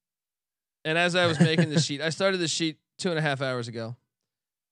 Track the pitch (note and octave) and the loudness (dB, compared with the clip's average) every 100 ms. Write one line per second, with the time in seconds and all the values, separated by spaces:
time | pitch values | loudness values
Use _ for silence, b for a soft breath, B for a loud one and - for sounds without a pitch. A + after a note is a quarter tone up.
0 | _ _ _ _ _ _ _ _ D#3+ E3 | _ _ _ _ _ _ _ _ -2 0
1 | F3 F3+ E3+ D3+ D#3+ E3 D#3+ D#3 D3 C#3 | 2 2 2 4 4 4 2 2 0 -2
2 | D#3+ - G3 F#3+ D#3+ - E3 D3 _ - | -4 -2 0 0 -2 -2 -4 -6 _ -8
3 | F#3 D#3+ D3+ C3+ C3+ B2+ A#2+ A2+ A2+ A#2+ | -4 0 -2 -2 -4 -6 -8 -10 -10 -12
4 | _ _ _ _ _ _ _ | _ _ _ _ _ _ _